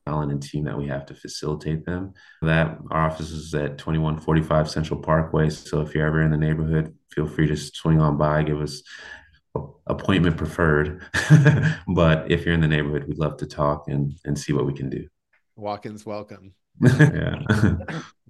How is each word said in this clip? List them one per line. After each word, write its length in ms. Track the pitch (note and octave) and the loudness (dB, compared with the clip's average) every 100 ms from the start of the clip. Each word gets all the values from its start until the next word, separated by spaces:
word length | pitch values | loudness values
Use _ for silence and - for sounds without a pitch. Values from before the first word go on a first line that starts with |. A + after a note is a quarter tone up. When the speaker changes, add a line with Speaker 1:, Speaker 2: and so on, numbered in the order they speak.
| - | -6
Speaker 1:
talent 260 | D2+ C#2+ | -4 -2
and 100 | C#2+ | -4
team 220 | C#2 D2+ | -6 -6
that 120 | C#2+ - | -6 -6
we 120 | C#2+ | -6
have 180 | C#2 C#2 | -8 -10
to 80 | |
facilitate 680 | - - - D2 D2+ D2+ D#2 | -16 -14 -8 -6 -6 -4 -6
them. 300 | E2 F2+ G2 - - - | -4 -6 -8 -14 -20 -4
That 360 | D#2+ D#2+ D#2+ - - | 0 2 0 -4 -6
our 160 | D#2+ D#2+ | -2 0
office 220 | - D#2 | -2 -8
is 240 | D#2+ D#2+ | -10 -6
at 220 | D2+ D2 C#2 | -4 -4 -6
twenty-one 400 | - D#2+ D#2 D#2 | -4 0 0 -2
forty-five 520 | - D#2+ D#2 D#2+ D#2+ | 0 0 2 2 2
Central 280 | - D#2+ D2+ | -2 -4 -4
Parkway. 500 | D#2+ D#2+ D#2+ D#2+ D#2 | 0 0 2 0 0
So 320 | D#2 - D2+ | -2 -4 -4
if 120 | D2+ | -2
you're 120 | D#2 D2+ | -2 0
ever 160 | D#2 | 2
in 80 | D#2 | 2
the 80 | D2+ | 2
neighborhood, 580 | D#2 D#2 D#2 D#2+ D#2 - _ | 0 0 0 0 -2 -8 _
feel 140 | - D2+ | -6 -4
free 200 | C#2+ D#2 | 0 0
to 80 | D2+ | 0
swing 440 | - - E2 D#2+ | -6 -4 2 4
on 160 | D#2 D2 | 4 2
by, 260 | D2+ D2+ | 2 2
give 180 | D2+ D2+ | 0 -2
us 220 | D2+ - - - - - - _ _ - - - - | -4 -8 -16 -20 -18 -20 -20 _ _ -10 -10 -12 -8
appointment 500 | - - F#2+ E2+ D#2+ | -4 0 2 4 2
preferred. 680 | D#2+ - E2+ D2+ D2+ - - - - | -2 2 4 4 0 -4 -6 -4 6
<laughs> 540 | D#3 C#3+ D3+ D#3 - - | 8 8 6 2 -2 0
But 440 | F2+ E2 D#2+ - | 4 6 4 2
if 140 | D#2+ | 0
you're 100 | - | 2
in 60 | E2 | 2
the 80 | D#2 | 4
neighborhood, 360 | D2+ D2 D2 C#2+ | 2 0 -2 -4
we'd 120 | D2+ | -4
love 180 | D2+ C#2+ | -4 -4
to 80 | D2 | -8
talk 380 | - D2 D2 - | -2 0 0 -2
and, 240 | C#2+ C#2 C#2+ | -2 -2 -4
and 140 | C#2+ C#2+ | -6 -6
see 140 | - | -2
what 140 | C#2+ B1+ | -2 -2
we 60 | |
can 160 | C#2 C2+ | -4 -6
do. 160 | - - _ _ _ _ - | -8 -10 _ _ _ _ -12
Speaker 2:
Walk-ins 480 | G#2 G#2 A2+ G#2+ G#2+ | -10 -10 -10 -14 -12
welcome. 480 | G#2 G#2 G2+ F#2+ _ _ - | -12 -12 -20 -20 _ _ 2
Speaker 1:
<laughs> 20 | |
Yeah. 580 | B2 B2+ D3+ E2 D#2+ E2+ - | 4 8 6 4 -2 -4 0
<laughs> 540 | G#2 G#2 E2 E2 - - _ | 2 2 2 -4 -10 -12 _